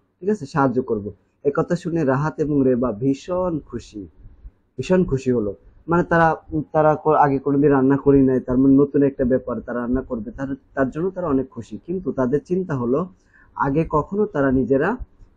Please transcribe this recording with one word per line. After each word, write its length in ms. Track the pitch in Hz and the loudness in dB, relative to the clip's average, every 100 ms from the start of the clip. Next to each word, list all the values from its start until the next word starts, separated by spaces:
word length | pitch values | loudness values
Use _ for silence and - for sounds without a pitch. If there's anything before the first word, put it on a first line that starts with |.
| _ _ | _ _
ঠিক 100 | 180 | -4
আছে? 160 | 214 135 | -4 -4
সাহায্য 360 | 156 135 120 | 0 0 0
করব। 300 | 127 107 101 - _ _ | -2 -4 -6 -12 _ _
একথা 320 | 143 160 - 175 | -4 -2 -2 -4
শুনে 300 | 170 165 160 | -4 -2 0
রাহাত 340 | 131 156 147 | 0 -2 -4
এবং 240 | 147 147 | -2 2
রেবা 280 | 131 123 127 | 2 2 0
ভীষণ 680 | 104 135 135 - 180 180 156 | -2 -2 -2 -4 -4 -2 -4
খুশি, 480 | - 117 - 107 92 - - - - - _ - | -8 -12 -12 -14 -16 -18 -20 -20 -20 -20 _ -10
ভীষণ 260 | 127 185 | 0 2
খুশি 280 | 180 135 131 | 2 0 0
হলো। 240 | 120 104 98 _ - - | 0 -2 -6 _ -16 -2
মানে 160 | 170 | 0
তারা, 320 | 175 170 165 156 - 156 131 | 2 2 2 0 -6 -6 -2
তারা 240 | 156 156 151 | 2 2 2
ক-, 140 | 156 | 2
আগে 300 | 143 147 135 | 4 4 2
কোনোদিন 320 | 143 139 143 | 0 2 4
রান্না 260 | 139 131 139 | 4 4 2
করি 240 | 143 139 | 4 4
নাই, 180 | 131 131 | 4 2
তার 180 | - 127 | 0 2
মানে 180 | 139 135 | 4 6
নতুন 280 | 143 143 | 4 2
একটা 220 | 139 139 127 | 0 0 0
ব্যাপার, 360 | 127 123 113 | 0 -2 -8
তারা 180 | 123 120 | -8 -6
রান্না 220 | 120 127 | -4 -4
করবে, 300 | 127 120 107 | -4 -8 -10
তার, 240 | 127 135 135 _ | -10 -10 -10 _
তার 160 | 143 135 | -4 -4
জন্য 200 | 151 190 | -2 -6
তারা 180 | 185 170 | -4 -2
অনেক 220 | 135 131 | -2 -2
খুশি। 300 | 120 - 104 - | -10 -14 -14 -10
কিন্তু 260 | 185 185 | -8 -6
তাদের 280 | 127 123 143 - | -2 -2 -2 -2
চিন্তা 320 | 180 185 135 | -4 -4 -4
হলো, 300 | 120 139 185 - _ _ _ - | -2 -2 -4 -12 _ _ _ -6
আগে 300 | 135 143 165 | -2 -2 -2
কখনো 360 | 151 - 196 208 | -2 -2 -2 -2
তারা 260 | 151 139 | 0 0
নিজেরা 460 | 131 120 135 170 247 - _ - | 2 2 0 0 -4 -10 _ -20